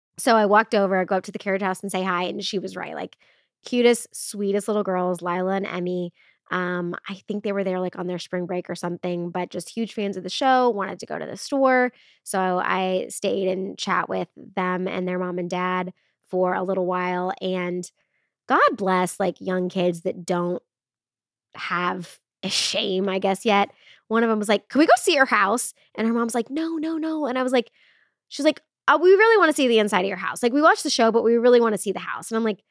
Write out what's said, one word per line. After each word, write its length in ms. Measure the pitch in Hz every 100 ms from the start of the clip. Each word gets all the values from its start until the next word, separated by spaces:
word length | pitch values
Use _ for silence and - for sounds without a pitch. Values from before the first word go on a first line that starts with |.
| _ -
So 180 | - 226
I 100 | 208
walked 280 | 208 220
over, 220 | 214 196 190
I 80 |
go 120 | 185 190
up 80 |
to 80 | 190
the 60 | 196
carriage 240 | 208 190
house 200 | 196 185
and 80 | 196
say 100 | 190
hi. 220 | 185 175
And 200 | 180 208
she 140 | 185 196
was 180 | 190 185
right, 180 | 175
like, 220 | 160 185 _ _ _ _ _
"Cutest, 440 | - 247 240 233 -
sweetest 540 | - - 202 202 202 202
little 160 | 208
girls, 380 | 196 175 180 175
Lila 340 | 175 180 185 196
and 100 | 190
Emmy." 460 | 180 180 180 175 _ _ _ -
Um, 440 | 185 180 180 175 - -
I 60 | 190 -
think 140 | 202
they 80 | 208
were 120 | 202
there, 160 | 190 185
like, 180 | 185 -
on 80 | 180
their 120 | 175
spring 280 | - 180 175
break 240 | 180 -
or 40 | 175
something, 540 | 175 170 180 175 175
but 200 | 180 175
just 200 | 170 -
huge 220 | - 226
fans 220 | - 202 185
of 60 |
the 80 | 185
show, 400 | - 269 254 247
wanted 300 | 202 190 180
to 60 | -
go 120 | -
to 80 | -
the 100 | 196
store. 560 | - 277 262 254 247 - _ _
So 380 | - 190 185 180
I 420 | - 185 185 185 -
stayed 380 | - 202 196 185
and 280 | 190 196 -
chat 300 | - 175 170
with 200 | 185 175 -
them 500 | - 196 180 180 185
and 180 | 185 180
their 100 | 180
mom 200 | 180 180
and 120 | 175
dad 420 | 180 180 185 180 - _ _ -
for 260 | 185 185
a 80 | 190
little 240 | 185 190 180
while. 460 | 180 180 180 180 -
And 500 | 190 185 180 180 180 _ _ _ _ _ -
God 280 | 285 554 247
bless, 440 | 190 185 180 -
like, 200 | 190 -
young 280 | 190 185 180
kids 320 | 190 180 170
that 240 | 185 180 170
don't 360 | 175 175 180 _ _ _ _ _ _ _ _ _
have 640 | - - 175 180 185 165 - _ _
a 60 | 190
shame, 600 | - - 196 214 185 196
I 100 | 190
guess, 260 | 196 190
yet. 260 | 233 202 - _ _ _ -
One 140 | 220
of 60 | 233
them 100 | 220
was 100 | 208
like, 200 | 208 -
"Can 100 | 254
we 60 | 339
go 60 | 719
see 180 | -
your 100 | 302 262
house?" 460 | 214 196 240 - - _
And 120 | - 220
her 60 |
mom's 220 | 233 233
like, 160 | 240 226
"No, 260 | 285 320 330
no, 220 | 320 320
no." 280 | 320 320 285
And 120 | 254
I 40 |
was 100 | 254
like, 180 | 254 240 _ _ _ _ _ _
she's 180 | - 294
like, 140 | - _ _ -
"Uh, 100 | 277
we 100 | 359
really 260 | 381 440 440
wanna 140 | 330
see 160 | 302 254
the 100 | 226
inside 220 | 208 202
of 80 | 196
your 80 | 185
house. 260 | 196 -
Like, 100 | 240
we 100 | 277
watched 200 | 311 427
the 80 | 302
show, 200 | - 226
but 140 | 220
we 120 | 220 233
really 240 | 240 240
wanna 180 | 233 208
see 140 | 214
the 80 | 185
house." 300 | - - -
And 60 | 226
I'm 80 |
like, 180 | 220 196 _